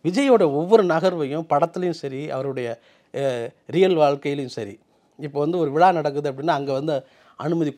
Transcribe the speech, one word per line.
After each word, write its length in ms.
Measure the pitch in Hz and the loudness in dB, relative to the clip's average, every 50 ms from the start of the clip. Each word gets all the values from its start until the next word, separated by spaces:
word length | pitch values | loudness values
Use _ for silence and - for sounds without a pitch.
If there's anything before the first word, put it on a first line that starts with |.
| - | -6
விஜயோட 380 | 160 185 240 285 269 247 214 185 | -2 0 2 4 4 6 6 6
ஒவ்வொரு 420 | 151 139 147 165 180 220 220 196 | 4 2 0 2 4 4 6 6
நகர்வையும் 600 | 175 156 165 180 185 180 165 147 131 143 160 165 160 | 4 2 2 2 0 0 0 -2 -4 -4 -6 -2 0
படத்துலையும் 420 | 160 - 175 170 170 185 180 180 | 0 2 2 0 -2 -2 -4 -4
சரி, 400 | 160 - - 139 131 135 151 151 | -4 -6 -8 -10 -10 -10 -8 -8
அவருடைய, 500 | 135 131 135 139 135 131 120 117 117 - _ _ _ _ _ _ - | -8 -6 -6 -6 -6 -6 -6 -6 -8 -10 _ _ _ _ _ _ -8
அ, 380 | 120 135 135 123 120 117 120 - _ _ | -4 -4 -2 -2 -4 -6 -8 -12 _ _
ரியல் 300 | - 135 170 190 190 180 | -4 2 2 4 4 4
வாழ்க்கையிலையும் 500 | 160 151 143 143 139 - 147 143 147 135 | 4 4 4 2 0 -2 -4 -4 -4 -6
சரி, 320 | 123 - - 107 101 101 - _ _ _ _ _ _ _ - | -8 -8 -10 -10 -10 -12 -16 _ _ _ _ _ _ _ -14
இப்போ 220 | 143 147 139 147 | -14 -8 -4 -2
வந்து 180 | 147 156 175 180 | -2 -2 0 0
ஒரு 140 | 160 139 135 | 0 0 2
விழா 200 | 156 175 190 180 | 4 6 6 6
நடக்குது 400 | 165 147 147 139 147 143 143 131 | 4 0 -2 -2 -4 -4 -6 -6
அப்படின்னா 160 | 135 143 170 | -4 -2 -2
அங்க 240 | 160 139 139 139 135 | -2 -2 -2 -4 -4
வந்து 340 | 135 143 160 151 135 - - _ _ _ _ _ | -4 -2 -2 -4 -4 -6 -8 _ _ _ _ _
அனுமதி 380 | - - 156 175 170 160 147 - | -10 -6 -4 -2 -2 -2 -4 -4